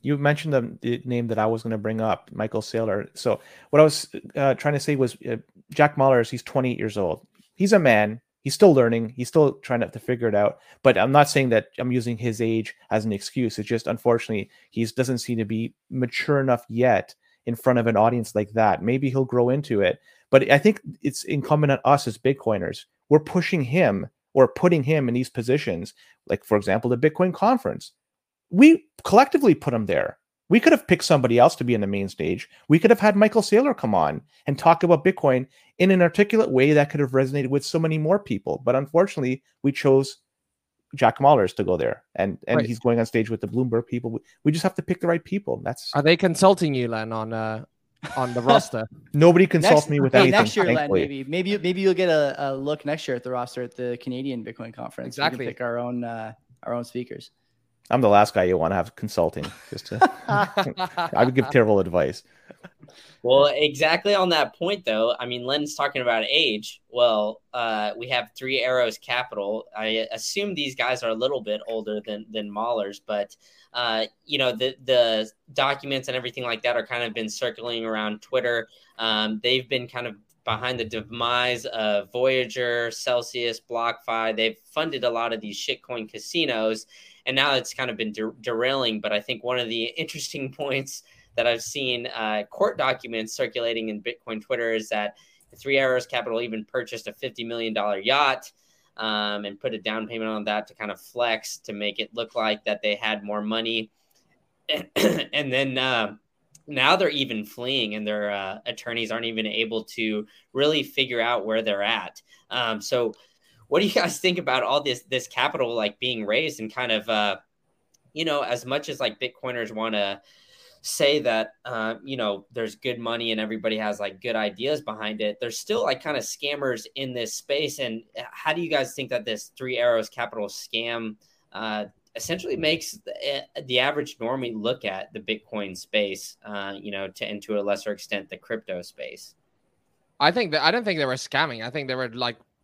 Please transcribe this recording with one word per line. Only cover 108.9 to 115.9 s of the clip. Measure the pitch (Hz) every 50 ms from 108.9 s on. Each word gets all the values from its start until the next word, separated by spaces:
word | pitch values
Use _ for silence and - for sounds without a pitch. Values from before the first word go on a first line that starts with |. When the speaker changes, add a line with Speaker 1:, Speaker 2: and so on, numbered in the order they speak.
| 117 117 113 104
Speaker 4:
aren't | 113 117 117
even | 113 113 110 110
able | 107 104 110 113 110 113 110 110
to | - - - 110 110 107 107 107 _ _ _ _ _ -
really | 131 139 147 156 147 127
figure | - - 139 135 120 123 117
out | 113 120 123 113 98
where | 110 110 110
they're | 107 110 101 98 101
at. | 107 117 104 92 87 _ - _ _ - _ _ _
Um, | 101 123 120 113 110 107
so | 101 - - 127 120 110 - _ _ _ _ _ _ _ _ _ _
what | _ 143 170
do | 208
you | 208
guys | - 220 175 175 - -
think | - 185 180
about | 175 156 135 127 131 117
all | 104 135 147
this, | 143 139 123 120 - _
this | 131 127 -
capital, | - - 127 127 147 - - 127 117 117
like, | 113 107 104